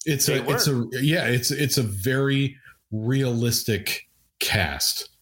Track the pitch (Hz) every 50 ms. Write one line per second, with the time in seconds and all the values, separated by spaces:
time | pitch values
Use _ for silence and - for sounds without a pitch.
0 | - 156 147 - - 156 143 131 120 139 139 - - 151 135 120 117 117 131 127
1 | 135 147 160 175 110 117 123 123 120 - 143 139 147 131 - 143 120 104 98 98
2 | 95 131 131 135 139 139 139 139 139 135 139 - - - - _ _ - 107 110
3 | 110 117 135 135 135 123 120 117 120 117 107 - - - 107 98 - - - -
4 | - _ _ _ _ _ _ - - - 113 107 87 73 71 - - - - -
5 | - - _ _